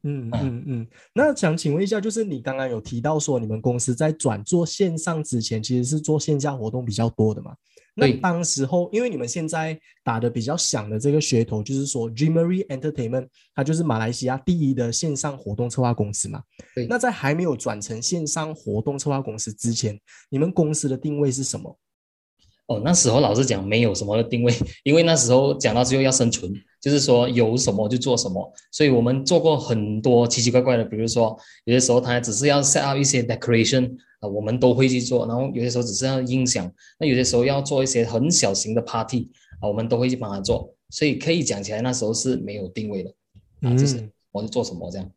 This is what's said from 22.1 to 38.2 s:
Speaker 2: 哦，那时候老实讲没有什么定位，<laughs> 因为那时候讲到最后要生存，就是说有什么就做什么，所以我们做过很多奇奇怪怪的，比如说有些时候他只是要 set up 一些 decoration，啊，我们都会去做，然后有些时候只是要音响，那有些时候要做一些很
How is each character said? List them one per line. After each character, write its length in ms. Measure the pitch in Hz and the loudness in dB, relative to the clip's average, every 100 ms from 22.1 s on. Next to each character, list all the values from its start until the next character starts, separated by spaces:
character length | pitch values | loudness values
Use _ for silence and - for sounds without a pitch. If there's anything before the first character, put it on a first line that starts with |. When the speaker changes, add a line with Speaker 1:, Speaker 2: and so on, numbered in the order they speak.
| _ _ _ _ _ - | _ _ _ _ _ -6
Speaker 2:
哦， 120 | 110 | -4
那 100 | 127 | 2
时 160 | 175 123 | 4 4
候 80 | 120 | 6
老 160 | 127 | 6
实 100 | 107 | 4
讲 220 | 131 101 98 | 2 0 0
没 140 | 110 | 2
有 120 | 117 | 2
什 120 | 95 | 0
么 180 | 104 107 | -2 0
定 220 | 113 120 | 0 2
位， 100 | 120 117 - | 2 2 -2
<laughs> 140 | - | -4
因 100 | 135 | 4
为 80 | 156 | 4
那 120 | 170 160 | 6 4
时 160 | 120 | 4
候 200 | 127 143 | 4 4
讲 200 | 143 120 | 2 2
到 80 | 110 | 2
最 160 | 127 135 | 2 4
后 40 | |
要 80 | 135 | 4
生 200 | 127 117 | 4 2
存， 240 | - 92 98 _ _ | 0 -6 -10 _ _
就 80 | 139 | 0
是 120 | 143 | 2
说 280 | 131 120 123 | 6 4 4
有 280 | 120 110 120 | 4 4 4
什 180 | 131 | 0
么 140 | 101 107 | 0 0
就 100 | 123 | 0
做 180 | 135 117 | 0 0
什 140 | 101 | 0
么， 180 | 92 - - _ | -6 -8 -16 _
所 160 | - 151 | 2 4
以 40 | |
我 100 | 123 | 4
们 260 | 117 135 135 | 4 0 2
做 140 | 175 | 4
过 180 | 160 147 | 4 2
很 420 | - 113 104 107 | 0 -2 0 0
多 240 | 117 120 117 | 4 4 4
奇 140 | - | 2
奇 120 | 120 | 2
怪 80 | 123 | 4
怪 160 | 127 120 | 4 0
的， 80 | |
比 120 | 110 107 | 0 -2
如 80 | 113 | -2
说 280 | 117 113 110 - - | 2 0 -2 -18 -12
有 100 | - | 0
些 60 | 123 | 2
时 100 | 127 | 4
候 100 | 120 | 2
他 200 | 123 123 | 2 -2
只 120 | - | -2
是 140 | 107 143 | 0 2
要 160 | 143 | 2
set 200 | 139 - | 2 0
up 140 | 139 135 | 0 0
一 60 | |
些 220 | 135 127 | 2 0
decoration， 680 | 113 113 - 117 110 131 127 127 _ _ | 0 -4 2 2 4 2 0 -6 _ _
啊， 80 | 104 | -8
我 120 | 101 | -6
们 160 | 107 123 | -4 2
都 120 | 127 | 4
会 160 | 127 135 | 6 4
去 120 | 127 | 2
做， 260 | 120 123 113 | 0 -2 0
然 80 | |
后 160 | 117 135 | -2 -2
有 120 | 107 | -2
些 40 | 120 | -2
时 100 | 120 | -2
候 40 | |
只 100 | 120 | -4
是 120 | 101 | -2
要 180 | 131 135 | -2 -2
音 240 | 127 131 123 | 0 0 0
响， 260 | 117 90 - - _ | -2 -4 -12 -20 _
那 80 | 156 | 0
有 40 | 127 | 2
些 80 | |
时 100 | 123 | 2
候 100 | 120 | 2
要 160 | 127 139 | 2 0
做 220 | 139 139 | 0 0
一 40 | 131 | 0
些 180 | 123 | 0
很 260 | 113 113 | 0 0